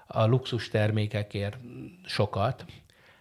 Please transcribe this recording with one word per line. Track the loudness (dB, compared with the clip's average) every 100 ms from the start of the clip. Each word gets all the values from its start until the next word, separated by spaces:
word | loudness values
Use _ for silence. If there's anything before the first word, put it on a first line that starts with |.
| -6
a | 2 6
luxus | 4 2 -4 -2
termékekért | 2 2 2 0 -2 -4 -4 -4 -6 -14 -14 -14 -16 -8
sokat, | -2 0 2 0 -2 -10 -18 -20 _ -20 -20